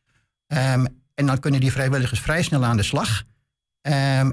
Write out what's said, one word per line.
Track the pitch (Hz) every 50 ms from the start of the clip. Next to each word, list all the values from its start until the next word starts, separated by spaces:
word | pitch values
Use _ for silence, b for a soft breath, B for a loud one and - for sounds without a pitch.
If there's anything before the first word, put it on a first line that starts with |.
| b b b b b b _ _ _
Ehm, | - 151 131 131 135 131 127 127 - - - _ _ _
en | - 143
dan | 135 135 135
kunnen | - 151 139 131
die | 131 131
vrijwilligers | - 135 135 131 139 135 127 - 117 98
vrij | - - 156 175 165
snel | - 151 135 123
aan | 117 117
de | 107 101
slag. | - - 143 220 - 110 - - - _ _ _ _ _ _ _ _ _ _
Ehm, | - 147 147 139 139 139 135 131 135 135